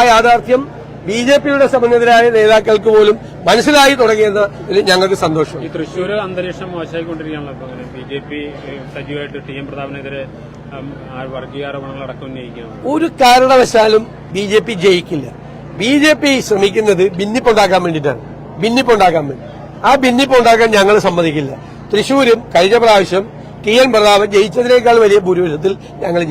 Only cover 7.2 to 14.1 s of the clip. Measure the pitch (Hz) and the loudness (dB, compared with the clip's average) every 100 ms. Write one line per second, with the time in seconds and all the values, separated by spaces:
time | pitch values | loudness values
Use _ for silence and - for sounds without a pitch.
7.2 | 156 151 143 127 127 123 123 131 127 139 | -10 -10 -12 -14 -16 -16 -16 -16 -12 -12
8.2 | 143 147 147 139 139 139 131 143 139 147 | -10 -12 -12 -14 -16 -16 -14 -14 -12 -10
9.2 | 143 139 143 135 139 139 139 139 135 139 | -10 -12 -14 -14 -12 -12 -12 -12 -12 -12
10.2 | 131 - - - - 139 139 - - 127 | -14 -16 -20 -20 -18 -16 -16 -16 -16 -14
11.2 | 131 131 127 139 143 139 135 135 131 123 | -12 -12 -12 -12 -10 -10 -12 -14 -14 -14
12.2 | 135 131 117 120 113 - 247 311 330 - | -14 -14 -14 -16 -18 -10 -4 -2 -2 2
13.2 | 247 254 262 262 233 226 214 220 226 | 4 6 6 4 4 2 4 2 0